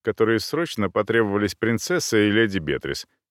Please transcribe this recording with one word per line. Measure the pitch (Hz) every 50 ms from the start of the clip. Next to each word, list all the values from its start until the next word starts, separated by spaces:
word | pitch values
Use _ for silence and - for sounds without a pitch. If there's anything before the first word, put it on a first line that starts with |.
которые | - 113 101 - 110 110 113 107
срочно | - - 147 160 170 - - 110 101 90
потребовались | - 113 104 113 113 117 110 101 98 104 104 95 -
принцесса | - 113 113 117 104 - - 185 165 - - 117
и | 107 104 104
леди | 101 110 117 101 95 92
Бетрис. | 78 71 69 - - 69 71 - - _ _ _ _ _